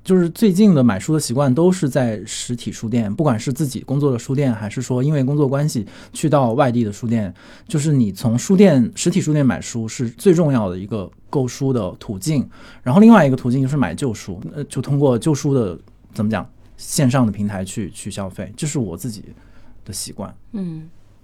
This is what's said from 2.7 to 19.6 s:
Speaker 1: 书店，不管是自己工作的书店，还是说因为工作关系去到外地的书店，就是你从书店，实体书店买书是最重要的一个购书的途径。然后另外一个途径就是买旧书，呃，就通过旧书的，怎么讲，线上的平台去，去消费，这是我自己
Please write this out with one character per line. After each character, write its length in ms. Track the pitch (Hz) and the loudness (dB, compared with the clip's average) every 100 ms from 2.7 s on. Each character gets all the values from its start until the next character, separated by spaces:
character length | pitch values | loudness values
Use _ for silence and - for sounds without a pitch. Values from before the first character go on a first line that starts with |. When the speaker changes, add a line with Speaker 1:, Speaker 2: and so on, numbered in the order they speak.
Speaker 1:
书 180 | 87 113 | -8 -4
店， 240 | 120 104 | -2 -2
不 120 | 101 | 0
管 140 | 151 107 | 0 0
是 120 | 147 | -2
自 140 | 131 147 | -4 -4
己 140 | 110 | -6
工 180 | - 135 | -4 -2
作 140 | 143 | 0
的 60 | 120 | -2
书 160 | - | -2
店， 180 | 135 139 | -2 0
还 140 | 104 104 | -2 -4
是 120 | - | -6
说 220 | 123 123 | -4 -2
因 100 | 139 | 0
为 120 | 151 | 0
工 120 | 131 147 | 0 2
作 120 | 139 | 0
关 180 | 139 151 | 0 -2
系 180 | 127 98 - - | -2 -6 -12 -18
去 160 | - 151 | -6 0
到 240 | 143 123 | 2 2
外 180 | 117 135 | 2 2
地 140 | 117 | 2
的 80 | 107 | -2
书 160 | 101 117 | -4 -4
店， 260 | 117 98 - - - - | -2 -2 -8 -20 -20 -6
就 120 | 156 | -2
是 140 | 156 | 2
你 200 | 139 107 | 2 2
从 260 | 92 117 120 | 0 -2 -2
书 180 | - 190 | 2 6
店， 360 | 202 139 110 | 6 6 2
实 160 | - 175 | 0 -2
体 100 | 175 | 0
书 120 | 147 | 0
店 120 | 151 | 2
买 160 | 131 78 | 2 0
书 280 | - 117 110 | -6 -8 -8
是 200 | - 117 | -6 -8
最 220 | - 202 | 0 4
重 200 | 170 156 | 4 4
要 160 | 131 98 | 0 -2
的 100 | 92 | -4
一 80 | 98 | -6
个 240 | 110 92 - - | -8 -8 -14 -6
购 200 | 151 123 | -4 -4
书 240 | - 135 | -4 -2
的 180 | 123 90 107 | -2 -2 -8
途 200 | - 95 | -10 -8
径。 300 | 156 147 - - - - | -4 -2 -4 -10 -20 -10
然 120 | - | 0
后 60 | 160 | 6
另 100 | 226 | 10
外 160 | 220 143 | 10 8
一 40 | |
个 60 | 127 | 2
途 140 | 127 | 0
径 100 | 131 | 0
就 60 | 131 | 0
是 100 | 147 | 0
买 180 | 95 | -2
旧 180 | - 139 | -2 -6
书， 260 | 101 - 90 131 | -6 -10 -12 -12
呃， 80 | 151 | -12
就 160 | 135 - | -10 -8
通 160 | 123 143 | -4 2
过 200 | 143 117 | 2 2
旧 160 | 160 | 0
书 200 | 147 147 | 0 0
的， 240 | 135 101 82 - - - | 0 -2 -6 -16 -20 -14
怎 100 | - | -4
么 60 | 107 | -2
讲， 160 | 104 - - - - | -2 -6 -14 -20 -20
线 340 | - - 131 | -8 0 2
上 160 | 135 113 | 2 0
的 60 | |
平 140 | 98 104 | 0 -6
台 160 | 101 | -6
去， 280 | 95 - 87 | -8 -8 -10
去 200 | - 107 | -10 -12
消 180 | 98 95 | -10 -10
费， 220 | 92 85 - | -10 -14 -8
这 100 | 151 | -6
是 120 | 143 | -4
我 180 | 104 82 | -6 -6
自 140 | 127 | -10
己 120 | 98 - - - - | -12 -16 -20 -20 -20